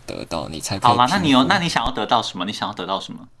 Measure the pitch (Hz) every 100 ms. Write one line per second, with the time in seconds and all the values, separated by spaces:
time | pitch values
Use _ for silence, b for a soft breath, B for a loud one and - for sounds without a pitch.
0 | - - 60 82 62 76 - 98 123 120
1 | 127 196 160 131 131 196 170 143 117 -
2 | 104 120 104 92 90 104 98 107 90 95
3 | - - - -